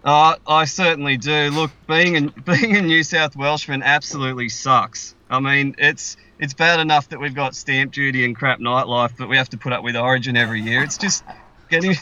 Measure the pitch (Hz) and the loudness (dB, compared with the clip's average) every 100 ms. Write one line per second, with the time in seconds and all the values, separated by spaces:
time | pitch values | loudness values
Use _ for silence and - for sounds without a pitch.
0 | 143 151 160 156 - 156 156 - 175 156 | 4 6 6 4 2 2 2 0 0 0
1 | 143 135 135 151 147 147 156 - - 160 | -2 -2 0 0 0 0 -4 -6 0 2
2 | 175 165 147 - - 175 226 208 175 165 | 4 2 -2 -4 -2 0 2 2 4 2
3 | 151 165 151 139 147 151 - 139 131 147 | 2 -2 -2 -2 -2 -2 -4 -2 0 0
4 | - 147 131 127 120 110 - 123 104 - | -2 -6 -6 -4 -8 -6 2 2 2 -8
5 | - _ _ 131 135 139 139 - 147 147 | -16 _ _ -2 0 0 0 0 0 0
6 | - - _ _ 147 135 165 165 156 151 | -12 -14 _ _ -8 0 2 2 2 2
7 | 139 139 143 135 135 127 - 135 135 139 | 0 -10 -8 -4 -6 -6 -2 0 0 -2
8 | 139 131 123 113 139 117 120 123 - 120 | -2 0 -2 -2 -2 -2 -2 -2 0 0
9 | 120 120 117 135 131 117 131 120 117 117 | -2 -4 -2 -2 -2 -6 -6 -4 -4 -2
10 | 123 127 123 120 113 110 110 123 151 - | 0 0 0 0 0 -2 -2 -2 -2 -4
11 | 196 - - - - _ _ 165 190 165 | -2 -4 -6 -20 -20 _ _ -2 0 -2